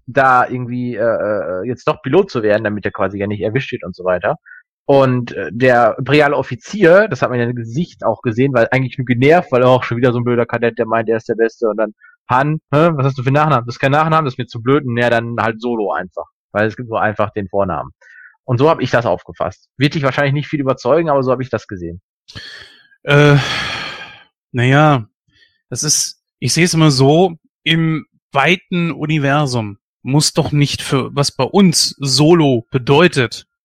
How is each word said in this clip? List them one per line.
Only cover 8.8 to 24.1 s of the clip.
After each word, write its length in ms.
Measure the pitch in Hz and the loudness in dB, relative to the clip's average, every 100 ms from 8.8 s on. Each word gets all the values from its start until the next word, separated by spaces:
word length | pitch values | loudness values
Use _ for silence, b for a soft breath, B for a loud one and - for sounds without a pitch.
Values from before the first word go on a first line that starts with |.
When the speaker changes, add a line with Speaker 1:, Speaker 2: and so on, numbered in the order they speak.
| 127 - | -2 -6
Speaker 1:
nur 100 | 123 | -4
genervt, 440 | 120 139 175 - | 2 4 4 2
weil 140 | 123 | 2
auch 180 | 127 127 | 4 2
schon 140 | - 117 | 0 0
wieder 160 | 123 | 0
so 60 | 120 | 0
ein 60 | |
blöder 220 | 120 120 117 | 0 0 0
Kadett, 320 | 117 117 113 | -2 -2 -2
der 80 | 113 | -2
meint, 220 | 113 110 | -2 0
er 80 | 113 | -2
ist 120 | - | -2
der 60 | |
Beste 340 | 107 113 - 113 | -2 -2 0 -4
und 80 | 104 | -2
dann, 160 | 107 - b b - | -4 -6 b b -2
"Han, 320 | 123 147 156 - | 0 0 -4 -2
hä, 180 | 143 170 | 2 2
was 140 | 147 135 | 2 -2
hast 120 | 135 | -2
du 40 | |
für 40 | 123 | 0
einen 60 | |
Nachnamen?" 320 | 143 156 127 120 | 2 2 0 -2
"Das 80 | |
ist 60 | - | -4
kein 100 | 139 | 0
Nachname, 320 | 147 160 160 143 | 2 2 0 0
das 80 | |
ist 40 | - | -6
mir 80 | 117 | -10
zu 160 | 117 | -6
blöd." 220 | 117 147 | 0 0
Und 120 | 131 117 | 0 0
ja, 140 | 120 | 2
dann 240 | 117 117 113 | 2 0 -4
halt 200 | 113 110 | -4 -4
Solo 300 | 123 117 95 | -4 -2 -4
einfach, 340 | 73 92 - - _ _ | -4 -8 -12 -14 _ _
weil 140 | 101 107 | -2 -2
es 80 | 104 | -4
gibt 120 | 117 | -6
nur 120 | 107 | -2
einfach 280 | 107 101 101 | -2 -2 -4
den 180 | 107 95 | -6 -6
Vornamen. 420 | 101 95 76 - - B B B B | -4 -2 -4 -8 -16 B B B B
Und 140 | - 120 | -4 0
so 100 | 151 | 2
hab 120 | 160 | 2
ich 100 | 131 | 0
das 160 | 123 117 | 0 0
aufgefasst. 640 | 90 - - 90 - _ - | -4 -6 -8 -8 -8 _ -2
Wird 180 | 143 | -2
dich 80 | 160 | 0
wahrscheinlich 300 | 135 143 139 | -2 0 -2
nicht 160 | 147 135 | -2 -2
viel 100 | 147 | -2
überzeugen, 480 | 135 139 - 156 165 | 0 -2 0 0 2
aber 140 | 143 | 0
so 80 | 127 | 0
hab 100 | 127 | -2
ich 100 | 127 | -4
das 180 | 107 - | -8 -8
gesehen. 320 | 95 85 85 _ _ _ B B B B B B B | -10 -10 -12 _ _ _ B B B B B B B
Speaker 2:
Äh, 320 | - 143 147 143 B B B B B B B | 0 4 6 4 B B B B B B B